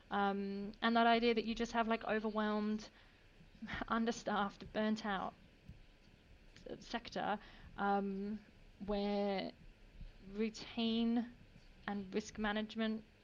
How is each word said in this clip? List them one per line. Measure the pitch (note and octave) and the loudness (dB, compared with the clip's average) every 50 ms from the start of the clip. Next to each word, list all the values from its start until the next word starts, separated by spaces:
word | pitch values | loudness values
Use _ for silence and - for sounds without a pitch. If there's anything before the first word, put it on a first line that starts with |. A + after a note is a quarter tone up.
| - - | -8 -2
Um, | - G3+ G3+ G3 G3 G3 G3 G3 G3 G3+ G3+ G3+ - - | 0 2 2 2 2 0 -2 -2 -4 -4 -6 -8 -4 0
and | - A3+ A#3 | 2 4 6
that | A#3 A#3 | 6 8
idea | A#3 A#3 A3+ A#3 A#3+ A#3 | 8 8 6 6 4 4
that | A3 G#3+ | 4 2
you | A3 A3+ | 0 0
just | A3 A#3 A#3 - | -2 -2 0 2
have, | A#3+ A3+ A3 | 2 2 2
like, | A3+ A3+ - | 2 0 0
overwhelmed, | - G#3+ A3 G#3+ A3 G#3 G#3+ G#3+ G#3+ G#3+ G#3+ G#3 G#3+ G#3+ G#3+ - - - - - - - - - - - - - - - - A3+ G#3+ - - - - | 0 0 0 0 0 0 2 2 2 2 2 2 0 0 -2 -4 -8 -16 -20 -20 -20 -20 -20 -20 -20 -20 -20 -20 -20 -18 -14 -10 -8 -6 -4 -2 0
understaffed, | A3+ A#3 A3+ A#3 A3+ - - - G#3 G3 G3+ G3 - - G3 E3 | 2 2 2 2 0 0 0 0 2 2 2 0 -2 -6 -12 -4
burnt | - G#3+ G#3+ G#3+ G#3+ G#3+ - | -2 2 2 2 2 2 0
out | G#3+ G3 F3+ - - - - - - - - - - - - - - - - - - - - - - - - - - - - - - - - | -2 -2 -2 -2 -4 -6 -10 -16 -20 -20 -20 -18 -18 -18 -18 -20 -20 -20 -20 -20 -20 -20 -20 -20 -20 -20 -20 -20 -20 -20 -16 -12 -12 -12 -12
sector, | - - - A3+ - - - F#3 - F#3 G3+ G#3+ - - - - - - - | -8 -6 -6 -6 -6 -6 -4 -2 -2 -2 -2 -2 -6 -10 -18 -18 -18 -12 -6
um, | - G3+ G3+ G3+ G3+ G3 G3 G3 F#3+ G3+ G#3 G#3+ G#3 - - - - - - - - G3+ | -2 2 2 4 4 2 0 -2 -2 -2 -4 -4 -6 -8 -14 -20 -20 -20 -20 -16 -8 -4
where | F#3+ G#3 G3+ G3+ G#3 G3+ G3+ G3+ G3+ G3 F#3+ - - - - - - - - - - - - - - - - - F#3+ G3 | -2 0 0 2 2 2 2 2 2 2 0 -2 -4 -8 -12 -18 -20 -20 -20 -20 -18 -14 -14 -14 -14 -14 -16 -16 -6 -2
routine | G#3 A3+ A3 A3 - - - - - A3+ A3+ A3+ A3+ A#3 A#3 A#3 B3 A3+ A#3+ - - - - - - - - - - - | -2 -2 -2 -2 -6 -12 -8 -4 -2 0 2 2 4 4 4 4 2 0 -2 -6 -16 -20 -20 -20 -20 -20 -20 -20 -10 -6
and | - G3+ G3+ G3 F#3 G3 | -6 -4 -4 -4 -4 -2
risk | G#3+ G#3+ - - G#3+ | -4 -4 -4 -4 -2
management | G#3+ G#3+ G#3 G#3+ G#3+ G#3+ - A3+ A3+ A3 A3 A3 - - - - | -2 0 0 0 -2 -4 -2 -2 0 0 -2 -4 -6 -12 -20 -20